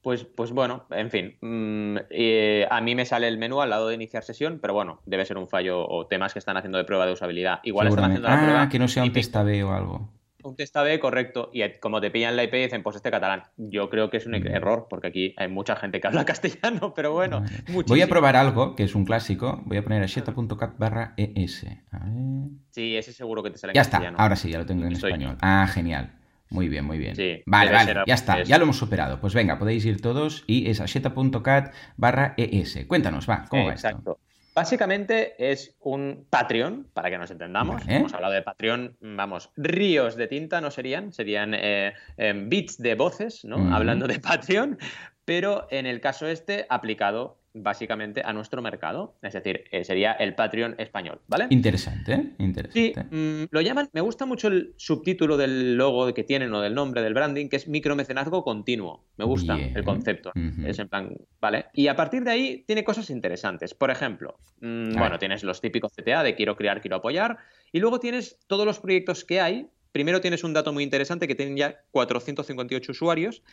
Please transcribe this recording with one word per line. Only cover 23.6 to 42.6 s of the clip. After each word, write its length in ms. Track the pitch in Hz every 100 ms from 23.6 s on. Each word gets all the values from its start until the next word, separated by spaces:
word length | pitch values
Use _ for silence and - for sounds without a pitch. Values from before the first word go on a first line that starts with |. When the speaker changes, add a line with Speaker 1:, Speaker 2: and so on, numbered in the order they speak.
| 95
Speaker 1:
en 20 |
Speaker 2:
Ya 80 | 110
está, 160 | 101 92
Speaker 1:
castellano. 220 | 87 85
Speaker 2:
ahora 160 | 107 95
sí, 160 | 87
ya 80 | 82
lo 80 | 82
tengo 180 | 90 85
en 100 | 90
Speaker 1:
Soy 140 | 98
yo. 60 | 85
Speaker 2:
español. 220 | 65 65
Ah, 260 | 95 98 95
genial. 440 | 95 85 73 - - _ _ _
Muy 180 | 95 85
bien, 160 | 73 73
muy 140 | 80
bien. 160 | 58 -
Speaker 1:
Sí, 260 | 92 80 -
Speaker 2:
Vale, 240 | 101 92
Speaker 1:
debe 60 | 110
Speaker 2:
vale, 160 | 107
Speaker 1:
ser 100 | 101 98
Speaker 2:
ya 80 |
está, 280 | - - 87
Speaker 1:
es 60 | 92
Speaker 2:
ya 120 | 151
lo 60 | 156
hemos 120 | -
superado. 420 | 107 95 71 67
Pues 140 | 98
venga, 240 | 113 98 71
podéis 260 | 104 113
ir 160 | 110 95
todos 440 | 120 127 151 151 -
y 240 | 120 101
es 100 | 110
asheta 360 | - 131 127 131
punto 260 | 131 123
cat 320 | 131 139 135 - - -
barra 380 | 120 127 139 -
E 240 | 120 101
S. 240 | 80 - 67
Cuéntanos, 420 | 104 92 73 -
va, 180 | 107 -
¿cómo 160 | - 80
va 80 |
esto? 140 | - 113
Speaker 1:
Exacto. 320 | 104 101 - _ _ _
Básicamente 800 | - 170 247 196 202 202 220 220 - 127
es 240 | 135 - _
un 460 | 139 135 139 - -
Patreon, 580 | 135 120 113 143 240 277
para 160 | - 90
que 80 | 90
nos 140 | 87
entendamos. 520 | 85 87 98 120 -
Speaker 2:
Vale. 140 | - 131
Speaker 1:
Hemos 160 | 294
hablado 180 | 90 95
de 120 | 98
Patreon, 520 | 98 - 110 120 123 _
vamos, 480 | 107 101 101 90 - -
ríos 580 | 151 175 202 151 120 113
de 120 | 113
tinta 340 | 139 156 175
no 80 | 147
serían, 400 | 139 127 147 202
serían, 420 | - 104 104 104 107
eh, 380 | 104 101 98 101 - -
em, 320 | 107 101 101
bits 300 | 196